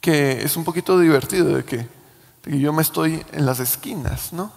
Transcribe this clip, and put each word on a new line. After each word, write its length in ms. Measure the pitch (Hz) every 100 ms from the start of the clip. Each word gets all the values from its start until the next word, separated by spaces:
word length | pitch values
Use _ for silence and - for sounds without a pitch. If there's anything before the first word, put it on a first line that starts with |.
que 420 | - 151 139 127
es 140 | 123 -
un 80 |
poquito 340 | 165 170 175 185
divertido 580 | 165 147 - 190 160 135
de 80 |
que, 120 | 131 120
de 120 | 120 - - _ _ _
que 160 | - 143
yo 140 | 143
me 100 | 151
estoy 420 | 156 - 160 160 -
en 140 | - 139
las 140 | 123
esquinas, 720 | 127 - - 214 120 131 -
¿no? 180 | 170 208